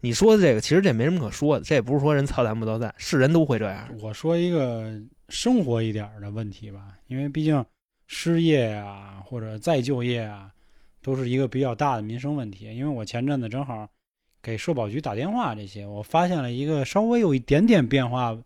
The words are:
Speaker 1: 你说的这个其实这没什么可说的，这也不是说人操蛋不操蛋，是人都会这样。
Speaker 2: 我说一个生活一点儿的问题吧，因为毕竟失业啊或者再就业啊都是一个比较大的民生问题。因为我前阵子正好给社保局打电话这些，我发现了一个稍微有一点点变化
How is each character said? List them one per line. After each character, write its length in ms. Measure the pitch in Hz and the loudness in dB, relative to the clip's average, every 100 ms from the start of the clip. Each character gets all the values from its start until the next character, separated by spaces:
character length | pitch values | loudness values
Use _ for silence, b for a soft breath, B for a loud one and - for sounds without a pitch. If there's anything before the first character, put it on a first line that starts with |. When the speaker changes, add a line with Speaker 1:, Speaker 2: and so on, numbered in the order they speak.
Speaker 1:
你 100 | 127 | -2
说 240 | 117 214 220 | 4 6 8
的 80 | |
这 100 | 175 | 6
个 60 | 110 | 4
其 160 | - 156 | 4 4
实 60 | |
这 100 | 196 | 4
没 140 | 117 127 | 2 2
什 60 | |
么 100 | 180 | 0
可 100 | 156 | -4
说 260 | - 147 143 | -2 0 0
的， 60 | |
这 100 | - | 2
也 80 | 147 | 0
不 120 | 113 | 2
是 80 | 143 | 0
说 120 | 139 | 2
人 120 | 147 139 | 2 0
操 180 | - | 0
蛋 160 | 117 110 | 0 0
不 60 | 110 | -4
操 120 | 110 | -4
蛋， 160 | 117 - | -6 -8
是 200 | - 151 | -2 4
人 140 | 131 | 6
都 140 | 165 156 | 6 4
会 120 | 117 | 2
这 120 | 104 | -2
样。 180 | 98 - 117 | -6 -12 -12
Speaker 2:
我 120 | 110 | -10
说 220 | 107 160 170 | -6 -2 0
一 160 | 175 | 2
个 400 | 175 131 113 110 110 110 _ _ | 0 0 -4 -8 -10 -14 _ _
生 340 | - 240 247 | -4 2 2
活 180 | 151 117 | 2 0
一 120 | 113 | 0
点 100 | 107 | -4
儿 160 | 104 107 | -6 -12
的 100 | 101 | -10
问 200 | 104 107 | -8 -8
题 200 | 95 107 | -10 -16
吧， 180 | 98 98 95 _ | -16 -18 -20 _
因 100 | 127 | -6
为 120 | 143 | -4
毕 160 | 143 156 | 0 2
竟 180 | 151 120 _ _ _ _ | 2 -2 _ _ _ _
失 340 | - - 170 | -8 0 2
业 320 | 165 147 117 | 4 4 2
啊 500 | 107 101 98 98 98 | -4 -10 -14 -16 -18
或 160 | 98 123 | -12 -10
者 180 | 110 110 | -8 -6
再 240 | 107 156 | 0 0
就 220 | 123 135 | 2 0
业 160 | 120 120 | 0 -2
啊 300 | 110 101 98 _ _ _ _ _ | -4 -10 -18 _ _ _ _ _
都 140 | - 135 | -6 -4
是 140 | 127 | 0
一 80 | 127 | 0
个 100 | 135 | 0
比 140 | 131 | 0
较 120 | 135 | -2
大 220 | 113 147 123 | 0 0 0
的 60 | |
民 180 | 107 120 | -4 -6
生 160 | 139 147 | -6 -6
问 160 | 113 | -6
题。 240 | 95 107 113 | -12 -14 -8
因 80 | |
为 100 | 143 | -6
我 120 | 135 107 | -6 -6
前 200 | 120 131 | -4 -2
阵 140 | 143 | -2
子 80 | 117 | -4
正 160 | 120 | -6
好 240 | 139 113 107 _ _ _ _ _ | -6 -8 -12 _ _ _ _ _
给 140 | - 113 | -8 -6
社 160 | - | -2
保 160 | 147 110 | -2 -2
局 100 | 117 | -4
打 140 | 147 | -4
电 180 | 104 151 | -4 -4
话 220 | 226 202 | -2 -4
这 140 | 110 101 | -6 -10
些， 180 | 104 101 | -14 -12
我 160 | 104 | -12
发 260 | 107 165 180 | -2 2 2
现 140 | 175 | 0
了 100 | 127 | -2
一 140 | 120 143 | -4 -2
个 180 | 156 | -2
稍 200 | 135 196 | 0 0
微 160 | 226 240 | 2 4
有 120 | 208 | 4
一 60 | 135 | 2
点 260 | 120 143 | 2 4
点 240 | 220 214 120 | 6 6 6
变 220 | 139 123 | 2 0
化 260 | 123 123 113 | -2 -4 -6